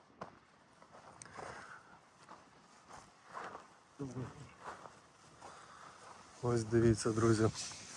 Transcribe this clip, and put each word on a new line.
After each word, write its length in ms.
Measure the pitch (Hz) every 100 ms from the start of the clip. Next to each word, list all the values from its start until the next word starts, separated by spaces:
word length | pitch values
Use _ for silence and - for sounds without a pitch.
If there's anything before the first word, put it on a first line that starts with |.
| - - - - _ _ _ - - - - - - - - - - - - - - - - - - - - - - - - - - - - - - - - - 135 127 120 - - - - - - - - - - - - - - - - - - - - -
Ось 220 | 123 120
дивіться, 460 | 110 117 117 113 120
друзі. 400 | 110 113 110 110 - - - -